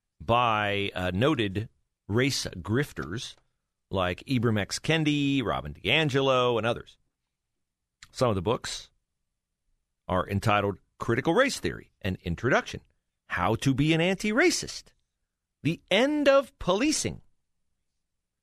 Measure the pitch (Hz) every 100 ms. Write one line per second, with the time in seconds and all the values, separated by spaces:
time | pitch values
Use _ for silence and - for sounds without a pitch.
0 | _ - 76 117 120 107 104 101 101 -
1 | 92 90 135 147 104 95 110 _ _ _
2 | - 104 135 - - 95 82 113 147 -
3 | 71 104 - - _ _ _ _ - 98
4 | 90 90 - 127 117 107 95 - - 160
5 | 151 147 139 139 104 65 71 78 90 147
6 | 156 131 135 127 123 117 110 117 - -
7 | _ _ _ _ _ _ _ _ _ _
8 | - - 123 95 90 123 - - - _
9 | _ _ _ _ _ _ _ _ _ _
10 | - 90 - 101 113 104 101 98 _ -
11 | - 117 160 185 269 - 85 57 - _
12 | 98 92 90 82 120 202 - - - _
13 | _ _ - 87 90 113 135 127 151 160
14 | 175 190 214 214 349 - - - - _
15 | _ _ _ _ _ _ - 170 - 190
16 | 269 302 277 277 262 - - 196 294 285
17 | 104 - - _ _ _ _ _ _ _
18 | _ _ _ _